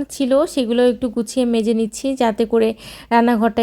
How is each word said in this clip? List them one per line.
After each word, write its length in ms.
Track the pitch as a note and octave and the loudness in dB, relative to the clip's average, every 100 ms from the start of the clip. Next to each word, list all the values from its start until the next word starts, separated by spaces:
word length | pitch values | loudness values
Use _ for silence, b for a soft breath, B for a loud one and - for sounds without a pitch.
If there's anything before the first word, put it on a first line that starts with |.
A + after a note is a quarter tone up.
| C#4+ | -4
ছিল, 220 | - C4+ C4+ D4+ | -4 0 2 2
সেগুলো 360 | - A3+ A#3+ B3 | -2 0 2 2
একটু 140 | B3 B3 | 0 -4
গুছিয়ে 360 | A#3+ A3+ C4 A#3+ | -4 -4 -2 0
মেজে 280 | A#3 A3 | 0 0
নিচ্ছি, 340 | A3+ A3 - C4+ C4 | 0 -2 -4 -6 0
যাতে 220 | A#3 A3 A3+ | 0 0 0
করে 240 | A3+ A3+ A3 B B B | 2 0 -2 B B B
রান্নাঘরটা 520 | A#3 A#3 A#3 A3+ A3 | 2 4 2 2 0